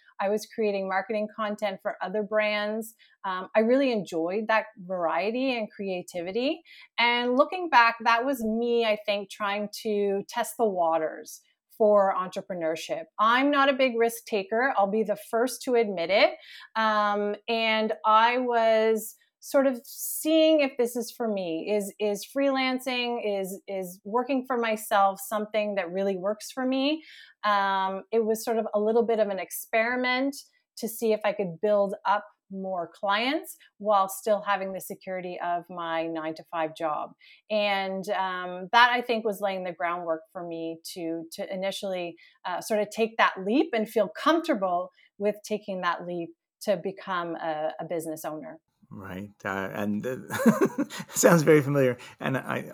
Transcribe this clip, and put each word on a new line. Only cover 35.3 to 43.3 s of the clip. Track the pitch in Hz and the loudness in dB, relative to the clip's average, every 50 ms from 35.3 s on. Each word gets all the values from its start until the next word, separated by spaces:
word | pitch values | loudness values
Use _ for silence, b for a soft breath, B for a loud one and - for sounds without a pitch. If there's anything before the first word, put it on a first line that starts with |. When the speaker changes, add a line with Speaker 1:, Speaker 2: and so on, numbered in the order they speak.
| 175 - - | -8 -6 -4
Speaker 1:
of | 175 175 175 170 - | -4 -4 -4 -6 -8
my | 185 175 170 165 165 165 165 | -10 -8 -6 -4 -2 -2 -2
nine-to-five | 165 165 160 156 160 156 - 165 _ - 165 160 156 156 | -2 -4 -4 -4 -6 -8 -8 -12 _ -4 -2 -2 -4 -4
job. | - 165 156 151 - - - - b b b b b b _ | -4 -4 -2 -2 -2 -6 -8 -12 b b b b b b _
And, | 214 214 208 202 196 196 190 190 190 190 180 202 | -2 0 2 2 0 0 -2 -2 -4 -6 -4 -2
um, | 196 185 190 185 185 180 180 180 180 180 190 180 | -2 -2 -2 -2 -4 -4 -6 -8 -8 -10 -6 4
that, | - 233 247 247 | 6 6 8 8
I | 247 247 | 6 2
think, | 240 - 233 220 226 | 0 0 -2 0 0
was | 220 196 196 | -2 -2 -2
laying | 202 196 190 185 185 | -2 -4 -2 -4 -6
the | 180 | -8
groundwork | 170 - 180 170 175 180 175 170 160 160 - _ | -6 -4 -4 -2 -2 -2 -2 -2 -4 -4 -4 _
for | _ 185 175 | _ -10 -10
me | 170 165 165 165 165 165 165 - - - | -8 -8 -6 -6 -8 -8 -10 -12 -14 -10
to, | 185 170 160 165 165 165 165 | -8 -6 -6 -6 -6 -8 -10
to | - - 185 165 | -10 -10 -8 -8
initially, | 190 185 190 196 190 - 214 196 185 180 175 170 165 b b b b b - | -6 -4 -4 -4 -4 -4 -6 -4 -4 -4 -6 -8 -10 b b b b b -8
uh, | 185 175 - | -8 -6 -6
sort | - - 220 208 | -2 -2 0 0
of | 208 208 | 0 -2
take | - 220 226 220 226 233 | -2 -2 -2 -2 2 4
that | 202 - | 4 4